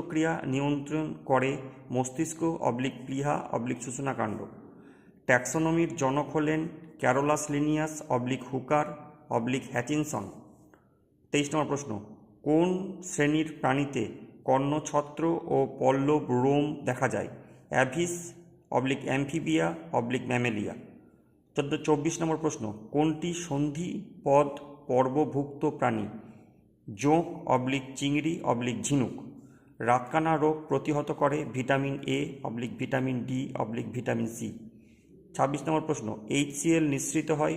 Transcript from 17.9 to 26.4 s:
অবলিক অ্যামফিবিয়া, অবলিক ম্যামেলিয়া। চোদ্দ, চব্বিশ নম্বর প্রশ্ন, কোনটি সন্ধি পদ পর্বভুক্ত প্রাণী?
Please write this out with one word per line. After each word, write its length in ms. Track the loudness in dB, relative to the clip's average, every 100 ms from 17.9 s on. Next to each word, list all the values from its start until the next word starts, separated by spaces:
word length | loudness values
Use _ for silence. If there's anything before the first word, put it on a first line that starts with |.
| 2 -2 -4 -10 -16 -20 -18 -2
অবলিক 300 | 0 0 0
অ্যামফিবিয়া, 640 | 0 0 0 -2 0 2 2 -2 -4
অবলিক 300 | -2 0 -2 0
ম্যামেলিয়া। 480 | 0 0 -2 -4 -8 -14 -20 -20 _ _ _ _ -4
চোদ্দ, 160 | -2 0
চব্বিশ 320 | 2 2 2 -2
নম্বর 200 | -2 0
প্রশ্ন, 260 | -2 -4 -8 -8 -4
কোনটি 400 | 0 2 0 -4
সন্ধি 540 | -4 -4 -2 0 -2 -6 -6 -10 -4
পদ 240 | 4 6 4 -2 -14 -12 0
পর্বভুক্ত 760 | 2 4 2 0 0 -4 -2 -2 0
প্রাণী? 280 | 0 0 -4 -8 -14 -20